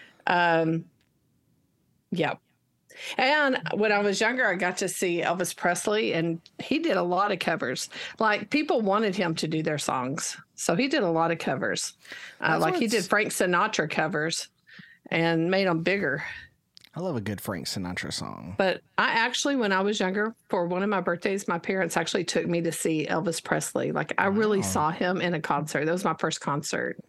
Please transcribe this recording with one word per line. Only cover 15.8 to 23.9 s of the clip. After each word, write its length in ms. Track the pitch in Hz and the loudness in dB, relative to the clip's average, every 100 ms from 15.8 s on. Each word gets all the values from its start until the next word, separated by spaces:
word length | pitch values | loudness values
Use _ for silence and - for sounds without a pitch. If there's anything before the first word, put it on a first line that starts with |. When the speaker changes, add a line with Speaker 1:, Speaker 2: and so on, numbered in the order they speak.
Speaker 1:
bigger. 400 | 170 202 160 143 - - - _ _ - - - | 0 0 0 -2 -6 -12 -16 _ _ -20 -16 -8
Speaker 2:
I 40 | |
love 140 | 185 | -4
a 60 | 131 | -4
good 200 | 101 98 | -4 -6
Frank 280 | - 90 - | -6 -6 -4
Sinatra 440 | 107 90 90 - | -6 -4 -6 -6
song. 440 | - - - 67 95 | -6 -8 -10 -10 0
Speaker 1:
But 220 | 190 - _ - | 0 0 _ 0
I 160 | 226 | 2
actually, 420 | 226 233 247 294 | 2 0 0 0
when 160 | 277 208 | 2 2
I 100 | 190 | 2
was 180 | 202 208 | 2 2
younger, 340 | 185 196 220 - - | 0 0 -2 -4 -4
for 180 | 202 175 | 0 0
one 160 | 180 | 0
of 60 | 202 | 0
my 120 | 196 | 0
birthdays, 460 | 180 175 214 196 - | 0 0 0 -2 -2
my 120 | 175 | -4
parents 380 | - 190 175 175 | -2 -2 0 0
actually 280 | 160 196 | 0 -2
took 220 | 165 - 165 | 0 -2 0
me 140 | 170 | 0
to 100 | 170 | 0
see 340 | 156 160 160 147 | -2 0 0 0
Elvis 360 | 170 165 165 | 0 -2 -4
Presley. 480 | - 151 - - 131 | -2 -2 0 -2 -2